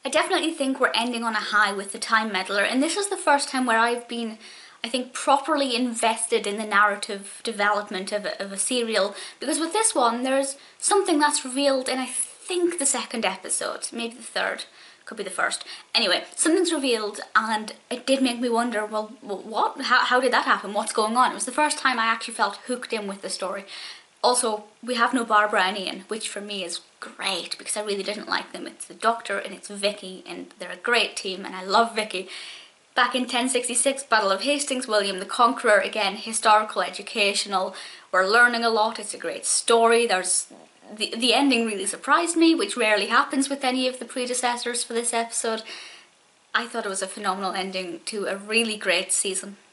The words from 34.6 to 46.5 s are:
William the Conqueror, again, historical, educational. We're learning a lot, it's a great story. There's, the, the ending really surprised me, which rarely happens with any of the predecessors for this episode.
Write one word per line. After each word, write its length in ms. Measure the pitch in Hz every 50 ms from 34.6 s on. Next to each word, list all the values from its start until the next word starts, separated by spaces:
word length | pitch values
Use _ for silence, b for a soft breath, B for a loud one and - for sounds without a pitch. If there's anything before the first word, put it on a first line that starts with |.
| 277 - 269 254 254 -
William 320 | 214 208 202 196 190 180
the 60 | 196
Conqueror, 540 | 196 - - 247 233 262 - - 233 208 196
again, 380 | - - - 214 208 196 196 220
historical, 640 | 214 226 226 - - 226 214 214 214 214 - 214
educational. 920 | 185 180 - - 202 - - 226 208 202 202 214 - 208 202 185 190 196 B B B B B B B B
We're 160 | - 185 190 190
learning 380 | 214 240 240 240 240 233 233
a 40 | 233
lot, 300 | 226 220 214 226 226 -
it's 140 | 208 - -
a 40 | -
great 280 | - 165 147 - -
story. 600 | - - - - - 233 233 233 226 233 233 240
There's, 420 | 226 190 185 180 - - - - - - - - - _ _ _ 101 214
the, 220 | 214 - - - 233
the 160 | 233 247 214
ending 320 | 247 285 277 254 233 233
really 200 | 226 208 196 190
surprised 500 | - - - - - 285 320 339 330 -
me, 180 | 330 330 330 330
which 220 | 277 - 403 -
rarely 320 | 247 233 214 214 202 196 233
happens 420 | 226 254 285 277 - 269 269 277
with 140 | 277 269 -
any 240 | 254 254 262 254 254
of 100 | 254 254
the 80 | 240
predecessors 800 | 233 - 262 247 240 247 247 - 247 240 233 - 247 240 233 -
for 80 | -
this 220 | 240 233 233 233 -
episode. 500 | 226 233 226 - - - 233 220 220 - B B B B B B B B B B _ _ _ _ _ _ _